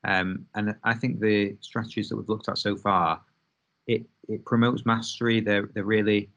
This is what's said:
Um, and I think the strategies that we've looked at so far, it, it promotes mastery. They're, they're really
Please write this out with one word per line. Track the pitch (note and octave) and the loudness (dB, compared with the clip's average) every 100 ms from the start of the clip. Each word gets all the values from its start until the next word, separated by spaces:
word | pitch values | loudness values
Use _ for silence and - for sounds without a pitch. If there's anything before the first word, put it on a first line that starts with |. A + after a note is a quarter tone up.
Um, | - F#2+ F#2 F#2 - G#2+ | 0 0 0 -4 -8 -4
and | G#2 G#2+ | -4 -2
I | A#2 | -2
think | A2+ B2+ A2+ | 0 -2 0
the | G#2+ G#2 G2+ G2+ | 2 4 2 -4
strategies | - A#2 A2+ - G2+ | -10 -8 -6 -6 -4
that | A2 | -6
we've | - | -4
looked | G#2+ - | -4 -4
at | - | -4
so | G#2 G2 | -4 -2
far, | G2+ F#2+ E2 E2 _ _ _ _ _ _ - | 2 2 2 0 _ _ _ _ _ _ -4
it, | A2+ - _ - | -2 -4 _ -10
it | A2 - | -8 0
promotes | A#2+ A#2 B2 A#2 | 2 2 2 0
mastery. | A2+ A2+ - A#2 A2+ | -2 -2 -2 2 2
They're, | G#2+ G#2 G2+ | 2 0 0
they're | - G2+ | -6 0
really | A2 G#2 G#2 G2+ | 2 4 2 0